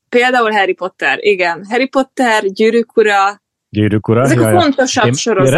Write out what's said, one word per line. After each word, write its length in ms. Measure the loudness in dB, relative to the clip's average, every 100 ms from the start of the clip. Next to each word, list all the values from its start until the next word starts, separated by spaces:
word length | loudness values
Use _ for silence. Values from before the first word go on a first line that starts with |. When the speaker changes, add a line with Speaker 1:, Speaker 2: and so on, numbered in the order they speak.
| _
Speaker 1:
például 420 | 0 0 0 0
Harry 220 | 0 -2
Potter, 440 | -2 -8 -6 -4 -2
igen. 400 | 0 0 -2 -4 -6
Harry 200 | -4 -2
Potter, 560 | -2 -4 -2 0 0
Gyűrűk 520 | -2 0 0 0 -2 0
ura. 460 | 2 2 0 -4 _ _ _
Speaker 2:
Gyűrűk 400 | -2 0 0 0
ura, 140 | 0
Speaker 1:
Ezek 160 | 2 2
a 20 |
Speaker 2:
jaj, 120 | 2
jaj. 100 | 2
Speaker 1:
fontosabb 420 | 0 0 -2 0
Speaker 2:
Én, 60 | 0
én 60 | -2
Speaker 1:
sorozatok, 380 | -2 0 2